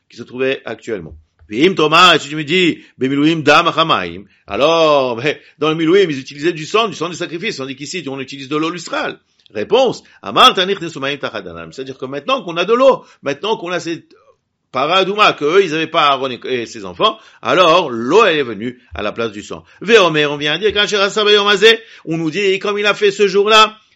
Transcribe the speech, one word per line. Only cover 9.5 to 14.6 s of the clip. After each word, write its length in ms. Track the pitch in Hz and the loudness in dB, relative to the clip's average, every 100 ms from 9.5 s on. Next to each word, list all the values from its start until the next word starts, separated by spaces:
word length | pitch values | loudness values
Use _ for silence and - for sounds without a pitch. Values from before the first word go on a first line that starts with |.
Réponse, 480 | - 107 240 254 - - _ | -10 0 2 2 -2 -12 _
Amar 320 | 95 127 247 196 | -4 4 4 4
Tanich 260 | 185 196 | -2 -2
Nesumaim 360 | 165 147 135 143 | -6 -6 -6 -6
Tachadanam. 540 | 127 104 92 82 82 | -6 -8 -12 -14 -14
C'est-à-dire 280 | 82 131 131 | -14 -14 -12
que 80 | 131 | -10
maintenant 340 | 143 147 262 | -8 -4 -4
qu'on 160 | 175 165 | -4 -4
a 80 | 180 | 0
de 80 | |
l'eau, 320 | 233 269 208 - _ | 4 4 4 -4 _
maintenant 360 | 135 143 208 208 | -8 -6 -4 -4
qu'on 140 | 170 | -4
a 80 | 175 | -6
cette 360 | 151 156 - _ _ _ _ _ | -6 -10 -12 _ _ _ _ _